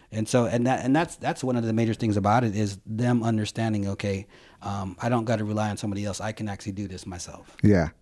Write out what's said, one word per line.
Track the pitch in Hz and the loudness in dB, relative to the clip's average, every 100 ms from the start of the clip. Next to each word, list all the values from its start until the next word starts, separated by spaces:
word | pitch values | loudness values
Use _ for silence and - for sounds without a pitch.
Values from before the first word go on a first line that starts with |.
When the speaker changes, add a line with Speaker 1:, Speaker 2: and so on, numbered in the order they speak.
| - | -10
Speaker 1:
And | 107 107 | -6 0
so, | 127 117 | 2 2
and | 120 123 | 2 2
that, | 123 | 0
and | 127 | 2
that's, | 147 170 - | 2 0 -4
that's | 131 165 | -4 -4
one | 131 123 | -2 -2
of | |
the | 113 | 0
major | 110 113 | 2 0
things | 107 113 104 | 0 0 2
about | 101 117 | 4 4
it, | 117 | 4
is | 101 101 98 - | 0 -2 -4 -6
them | 110 120 120 | -2 2 2
understanding, | 113 110 104 - 113 104 98 | 2 0 -2 -2 -2 0 -2
"Okay, | 98 101 98 101 - - - | -2 -2 -4 -6 -20 -20 -12
um, | 98 101 95 - | -8 -6 -8 -4
I | 120 | 0
don't | 120 113 | 0 2
gotta | 110 104 | 0 0
rely | 107 107 | 0 -2
on | 98 | -2
somebody | 104 101 | -4 -4
else. | 101 92 | -4 -4
I | 107 | -6
can | 107 107 | -6 -6
actually | 98 104 | -8 -8
do | 95 98 | -8 -8
this | 90 - | -10 -12
myself." | 90 - - - - | -12 -12 -16 -20 4
Speaker 2:
Yeah. | 107 95 78 - | 6 6 4 -2